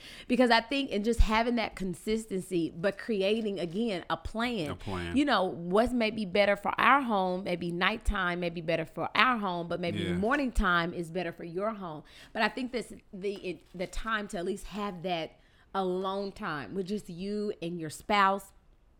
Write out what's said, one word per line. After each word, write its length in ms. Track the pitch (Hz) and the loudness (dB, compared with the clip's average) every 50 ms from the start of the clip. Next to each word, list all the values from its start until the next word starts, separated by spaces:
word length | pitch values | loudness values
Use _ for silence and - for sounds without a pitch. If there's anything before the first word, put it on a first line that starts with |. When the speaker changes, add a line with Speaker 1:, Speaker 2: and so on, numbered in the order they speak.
| - - - - - - | -12 -18 -18 -10 -4 0
Speaker 1:
Because 240 | 247 226 254 233 | 4 6 6 6
I 100 | 233 226 | 6 6
think 300 | 226 - 277 277 277 - | 4 2 0 -2 0 0
in 120 | - 208 208 | -2 0 2
just 160 | 240 226 233 | 2 4 6
having 360 | - 208 214 220 233 240 240 | 6 6 6 4 4 2 2
that 200 | 233 208 - - | 0 0 -2 -4
consistency, 960 | - 190 185 170 - - 214 220 226 220 - 196 185 175 - 185 170 160 151 - | -4 -4 -4 -6 -4 -2 -2 -2 -2 -2 -2 -4 -4 -4 -2 -2 0 0 -2 -2
but 220 | 170 160 196 190 - | -2 -2 -2 -2 -2
creating, 640 | - - 226 190 190 190 214 226 220 208 202 165 | -4 -2 0 0 2 2 2 2 0 -2 -2 -4
again, 460 | 175 170 160 202 233 233 190 165 - - | -4 -4 -2 -2 -2 0 -2 -2 -4 -4
a 60 | 165 | -4
plan. 560 | - - - - 220 233 247 240 208 156 143 | -4 -4 -6 -4 -2 -2 -2 0 -2 -2 -4
Speaker 2:
A 40 | - | -4
plan. 420 | 92 - 107 95 90 87 85 - 254 | -6 -6 -6 -4 -4 -2 0 2 2
Speaker 1:
You 80 | 294 | 4
know, 180 | 285 240 196 185 | 4 4 2 2
what's 460 | 185 - 165 170 175 180 214 240 247 | 2 -2 -4 -4 0 4 4 4 4
maybe 320 | 254 240 220 214 214 220 214 | 2 0 0 0 0 -2 -4
better 300 | 180 170 202 202 202 202 | 0 4 4 6 6 4
for 160 | 202 - 180 - - | 2 0 -2 0 4
our 220 | 190 220 262 285 | 6 6 6 6
home, 420 | 269 233 214 196 190 185 180 185 196 | 4 2 2 2 2 2 0 -2 -2
maybe 280 | 185 175 170 180 175 | -2 -4 -2 -2 -2
nighttime 680 | 170 175 190 190 214 - - - 202 196 185 175 175 175 | -2 2 2 2 0 0 -2 -2 -2 0 0 -2 -2 -2
may 100 | 180 170 | -2 -4
be 120 | 170 175 | -4 -4
better 240 | 160 165 165 160 160 | -2 0 0 0 -2
for 240 | - - 165 160 - - | -4 -6 -6 -6 -2 2
our 220 | 190 220 254 247 220 | 4 4 4 4 2
home, 300 | 202 190 175 175 170 170 | 0 -2 -2 -2 -4 -4
but 120 | 175 170 | -4 -4
maybe 180 | 180 - 202 208 | -2 -2 -2 -2
Speaker 2:
Yeah. 140 | 170 175 175 | 0 0 0
Speaker 1:
morning 380 | 180 196 226 269 294 277 247 | 2 2 2 2 2 2 0
time 420 | - - 214 185 175 175 170 185 - | 0 2 2 4 4 4 2 2 -2
is 160 | 175 170 160 | -4 -6 -6
better 220 | 160 185 175 165 | -4 -4 -4 -4
for 120 | 170 - 170 | -6 -8 -10
your 280 | 170 165 180 202 220 226 | -8 -6 -4 -2 -2 -4
home. 300 | 202 190 170 151 147 - - - - - - | -4 -8 -10 -10 -12 -14 -16 -20 -20 -18 -10
But 100 | - 214 226 | -4 0 0
I 40 | 214 | 0
think 240 | - 262 262 233 | 0 -2 -6 -4
this, 220 | 262 233 - - - - - _ | -4 -6 -6 -8 -12 -18 -18 _
the, 220 | - 185 185 202 208 | -12 -8 -6 -6 -6
it, 240 | 185 - 180 170 - - - - | -6 -6 -8 -8 -8 -10 -14 -8
the 140 | 180 185 - | -8 -6 -6
time 400 | - - - 226 226 214 208 196 | -6 -6 -4 -4 -4 -4 -4 -4
to 80 | - 180 | -6 -4
at 80 | 175 | -4
least 220 | 190 214 185 - - | -4 -4 -6 -6 -10
have 360 | 175 208 202 202 180 175 156 | -8 -6 -6 -6 -6 -6 -4
that 360 | 190 175 165 156 151 - _ _ _ _ - - _ - | -2 -2 -2 -4 -6 -10 _ _ _ _ -20 -14 _ -2
alone 580 | 196 190 185 180 185 190 190 196 202 202 202 | -2 0 0 0 0 -2 -2 -2 -4 -4 -6
time 420 | 190 - 214 180 156 143 123 95 123 | -8 -8 -6 -6 -6 -6 -6 -6 -6
with 120 | 190 190 170 | -6 -4 -4
just 220 | 214 202 - - | -4 -6 -6 -8
you 420 | 175 165 190 196 208 208 208 208 - - | -10 -8 -6 -4 -4 -2 -2 -4 -4 -4
and 160 | 165 170 175 170 | -6 -6 -6 -6
your 100 | 160 151 | -6 -8
spouse 640 | - - - - 214 202 196 196 196 202 - - - - _ _ - _ _ _ _ _ | -8 -8 -2 2 4 6 6 6 6 2 -2 -8 -20 -20 _ _ -20 _ _ _ _ _